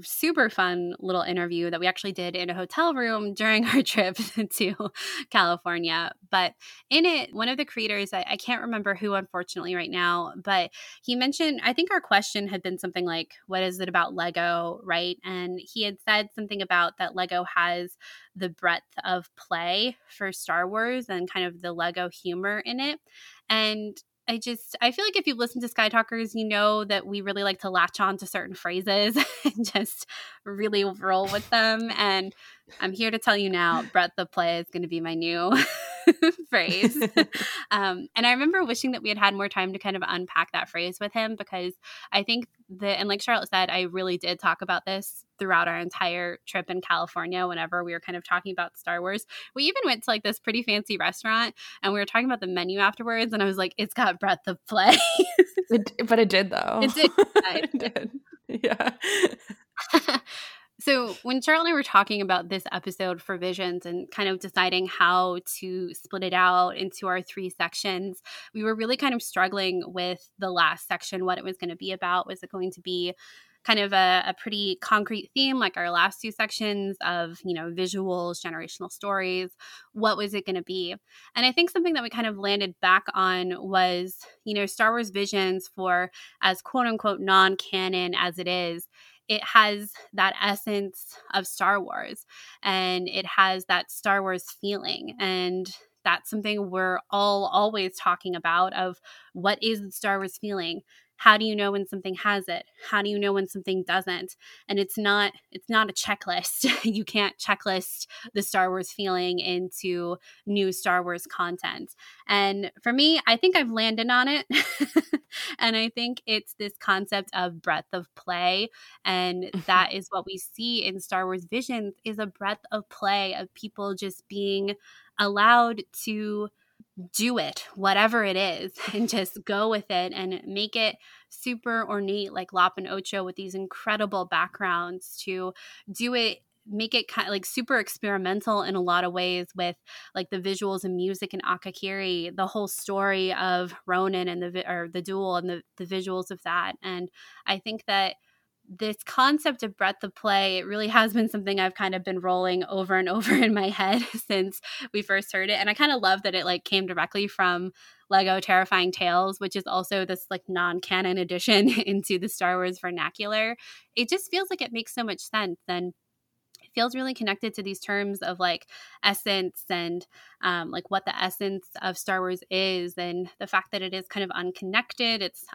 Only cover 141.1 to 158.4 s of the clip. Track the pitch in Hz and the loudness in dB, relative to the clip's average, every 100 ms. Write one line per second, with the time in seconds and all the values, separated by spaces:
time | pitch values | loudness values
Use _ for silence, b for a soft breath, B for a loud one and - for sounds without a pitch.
141.1 | 190 196 196 - 180 190 - 190 196 190 | -2 -6 -4 -2 -2 -4 -8 -6 -4 -2
142.1 | 175 170 185 190 214 202 - - 196 196 | -2 -4 -2 -2 -2 -4 -6 -4 0 0
143.1 | 190 185 - 185 180 180 - - 180 190 | 2 0 0 0 0 -2 -8 -2 0 2
144.1 | 185 180 175 175 185 180 175 170 180 175 | 0 -2 -4 -4 -6 -4 -6 -6 -6 -6
145.1 | 190 190 180 180 175 - - 175 190 185 | -4 0 0 -2 -6 -10 -14 -6 -6 -4
146.1 | 185 175 185 170 175 185 - 185 180 180 | -4 -6 -8 -2 -2 -2 -6 -8 -8 -8
147.1 | B B B - 190 220 220 - 196 190 | B B B -4 -4 -4 -8 -2 0 0
148.1 | - _ _ _ _ - 180 214 208 - | -4 _ _ _ _ -20 -6 -6 -6 -2
149.1 | - 262 302 311 240 214 - 196 - 196 | 4 4 4 2 -2 -6 -2 -2 -2 -10
150.1 | - 214 196 196 185 180 208 214 233 220 | -4 2 2 2 0 -4 -4 4 6 6
151.1 | 220 220 214 196 196 185 185 190 185 185 | 4 2 0 -2 0 0 0 -2 -2 -2
152.1 | 185 180 180 185 180 - 190 185 185 185 | -2 2 2 2 2 0 -2 0 0 2
153.1 | 208 214 285 226 208 190 202 190 233 233 | 0 4 4 6 4 0 2 2 2 0
154.1 | 226 - 196 190 - B B 262 208 - | -8 -2 0 -2 -6 B B -6 -6 0
155.1 | 196 - 190 196 208 208 208 240 262 190 | -2 0 -4 -2 0 0 2 2 4 4
156.1 | 190 196 180 170 180 - 190 185 170 170 | 2 2 0 0 -2 0 0 0 -2 -2
157.1 | 202 202 - 180 175 185 B B B B | -2 -4 0 2 2 -4 B B B B
158.1 | 190 190 190 | 4 6 2